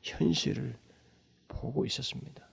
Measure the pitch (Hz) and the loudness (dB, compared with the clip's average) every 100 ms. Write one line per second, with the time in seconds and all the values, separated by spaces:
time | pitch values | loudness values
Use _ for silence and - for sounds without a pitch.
0 | - - 165 160 - - 123 117 - - | -8 2 4 6 2 0 -2 -8 -16 -20
1 | _ _ _ _ _ - - 139 120 - | _ _ _ _ _ -6 -2 0 0 0
2 | 127 - - - - | -4 -6 -12 -16 -20